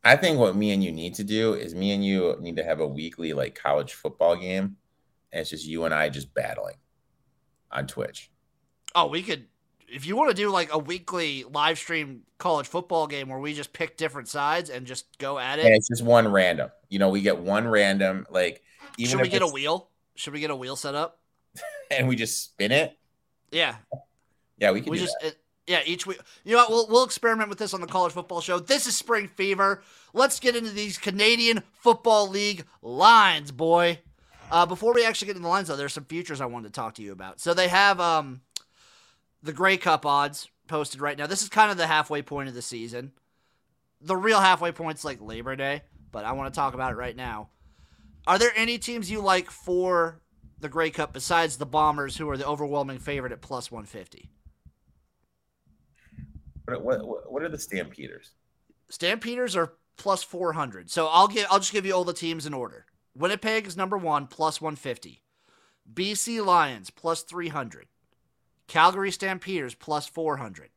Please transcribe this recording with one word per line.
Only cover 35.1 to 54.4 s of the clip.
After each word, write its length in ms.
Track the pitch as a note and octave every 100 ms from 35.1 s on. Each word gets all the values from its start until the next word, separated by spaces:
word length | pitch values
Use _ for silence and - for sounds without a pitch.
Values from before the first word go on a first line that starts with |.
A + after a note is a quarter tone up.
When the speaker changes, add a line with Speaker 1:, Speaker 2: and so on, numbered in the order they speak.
| G#3+ G3
Speaker 2:
get 80 | F#3+
into 80 |
the 60 | E3+
lines, 180 | F#3 F3
though, 80 | C#3
there's 180 | C#3+
some 120 | D3+ C#3
futures 360 | E3 F3 C#3+
I 60 | B2+
wanted 260 | A#2+ G#2+
to 60 | A#2+
talk 160 | A2+ G#2+
to 80 |
you 80 | G#2
about. 280 | F#2+ F#2+ -
So 140 | E3
they 140 | E3+ F3+
have, 320 | F3+ G3+ F#3
um, 420 | E3+ D#3+ C#3+ B2+ _ - _ _ _ _ _ _ _ _
the 100 | D3
Grey 240 | D3 F#3+ F#3+
Cup 260 | F#3 -
odds 460 | D3 C#3+ C#3+ C#3+ - _ _
posted 320 | D#3 D3 C3+
right 180 | D3 C#3
now. 100 | D3
This 160 | F#3+
is 60 | -
kind 200 | G#3+ G#3+
of 80 | F#3+
the 80 | D#3+
halfway 380 | D#3 D3+ D3
point 260 | C#3 C#3+ C3+
of 60 | A#2+
the 80 |
season. 480 | - A#2+ A2+ A#2+ C3+ _ _ _ _ _ _ _ _ _
The 160 | D3+ F#3
real 220 | G#3 G#3+
halfway 320 | F#3+ F3 E3+
point's, 340 | E3 E3 D3+ D3+
like, 160 | B2+
Labor 340 | G#2+ A2+ A#2+ C3+
Day, 280 | C#3 C#3+ C#3+ - -
but 140 | A2+ G#2+
I 60 |
wanna 180 | C3+ C3+
talk 240 | C#3 C#3
about 180 | B2+ C3
it 60 | A2+
right 180 | B2 A#2
now. 340 | B2+ G#2+ G#2+ _ _ _ _ _ - - -
Are 140 | F#3+
there 140 | A#3 A3
any 240 | A3+ A#3+
teams 320 | - A#3+ F#3
you 100 | G#3+
like 300 | G3 F#3 F3+
for 680 | - - F3+ F#3 F3 E3 D#3+ _ _ - -
the 100 | D3
Grey 220 | D3+ D#3+
Cup 200 | - D3+
besides 460 | C3+ - E3+ D#3+ B2
the 80 | C#3+
Bombers, 500 | D3+ D3+ D3 C#3 -
who 140 | D3+
are 80 | C3+
the 100 | C#3
overwhelming 500 | D3 C#3+ D3 C#3 B2+
favorite 360 | D3 C#3+ B2+
at 80 | A2+
plus 280 | - C3 A#2+
one 140 | A#2
fifty? 460 | G#2 A2 F2+ - - _